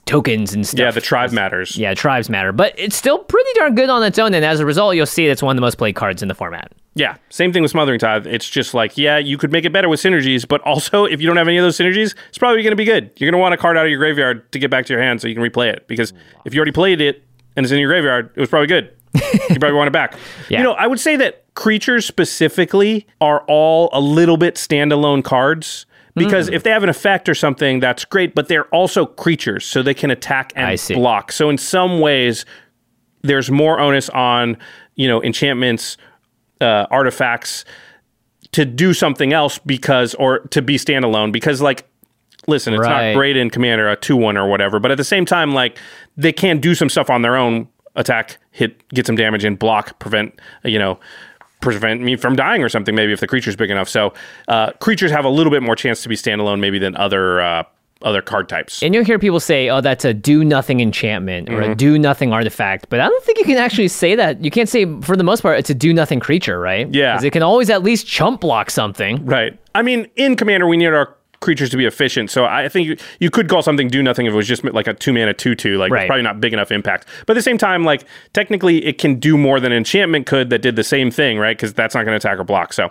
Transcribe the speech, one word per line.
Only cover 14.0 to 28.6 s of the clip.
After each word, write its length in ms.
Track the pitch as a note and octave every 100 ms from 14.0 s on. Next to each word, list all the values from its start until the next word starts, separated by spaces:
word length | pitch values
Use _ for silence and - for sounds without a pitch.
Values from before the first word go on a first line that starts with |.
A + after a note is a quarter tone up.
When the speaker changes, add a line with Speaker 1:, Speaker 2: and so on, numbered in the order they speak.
| D#3 C#3+ B2+ A#2+ -
Speaker 2:
to 60 | C3+
get 120 | C3
back 140 | C3 B2
to 60 |
your 100 | A#2+
hand 180 | B2+ A#2
so 40 | A#2
you 60 |
can 80 | A2+
replay 300 | A#2 A#2+ A#2
it, 140 | - -
because 240 | A#2 A2 - - _
if 80 | -
you 60 | C#3+
already 120 | D3+
played 280 | D#3 F#3+ E3
it 220 | C#3+ - _ _ _ -
and 80 |
it's 80 | B2+
in 60 | C#3+
your 100 | C#3
graveyard, 420 | F3 C#3+ B2 A2
it 60 | -
was 80 | B2+
probably 160 | D#3 D3
good. 240 | F3+ - _ _
You 440 | - C#5+ B4+ C5 C3
probably 140 | D3
want 160 | D3 D3
it 40 |
back. 220 | D3+ - - -
Speaker 1:
<laughs> 160 | - -
Yeah. 80 | -
Speaker 2:
You 60 |
know, 80 | B3+
I 140 | - A3+
would 140 | C4
say 160 | D#4 C#4+
that 280 | A3+ - _
creatures 500 | - A3 G#3+ - A#3+ -
specifically 1000 | - - - D#3+ F#3 F3 G3+ G#3 A3 - -
are 180 | D3+ D3 -
all 400 | D3+ D#3 D#3+ E3+
a 60 | C#3
little 360 | C#3+ D#3+ E3+ D#3+
bit 200 | E3+ -
standalone 680 | - D3 D3 D3 D3 C#3
cards, 600 | - B2+ C#3 D#3+ - - - _ _
because 360 | E3 G3+ F#3+ E3+
Speaker 1:
Mm. 40 |
Speaker 2:
if 80 | E3
they 80 | A3+
have 120 | A3
an 60 | G3
effect 360 | - G3+ F#3+ F3+
or 80 |
something, 460 | D3 D3 C3 C#3+ C3
that's 240 | B2+ -
great, 300 | - F#3+ F3
but 140 | D3+ C#3
they're 180 | D#3+